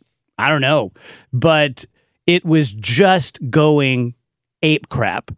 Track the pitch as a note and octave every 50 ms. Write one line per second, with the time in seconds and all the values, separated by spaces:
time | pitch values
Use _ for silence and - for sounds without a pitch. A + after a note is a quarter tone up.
0 | _ _ _ _ _ _ _ - G#2+ C#3 D#3 D3 C3+ C3 D#3 D3 A2 F2+ - _
1 | - - - - _ _ - B2 A2 E3 D#3+ D3+ D3 C#3+ B2 - - - _ _
2 | _ _ _ _ _ - F3 F3+ - E3+ D#3+ D#3+ D3 A#2 G2+ G#2+ G#2 A2+ A#2+ B2+
3 | G3 F#3 F#3+ F3+ C3 - - - - B2 - D#3+ D3+ D#3 D3+ D3 C#3 C3 C3 B2
4 | B2 A#2+ A#2+ _ _ _ _ _ _ _ _ _ - D#3 D#3 D3+ - _ - C3+
5 | A#2 G2 F2 - - - -